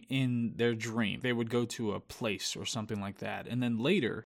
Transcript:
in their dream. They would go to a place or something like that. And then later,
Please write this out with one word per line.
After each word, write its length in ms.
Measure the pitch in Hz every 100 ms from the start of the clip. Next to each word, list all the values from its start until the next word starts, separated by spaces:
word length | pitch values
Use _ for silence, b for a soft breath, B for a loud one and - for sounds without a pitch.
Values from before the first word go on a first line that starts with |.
| -
in 460 | 131 131 120 117 -
their 180 | 120
dream. 460 | 117 110 110 104 -
They 100 | 127
would 160 | 117 117
go 160 | 123 120
to 260 | - 110
a 80 | 90
place 560 | - - 120 90 - -
or 100 | 98
something 340 | 117 107 104
like 180 | 98 98
that. 280 | 104 101 -
And 160 | 123
then 160 | 123 113
later, 460 | 131 196 113 107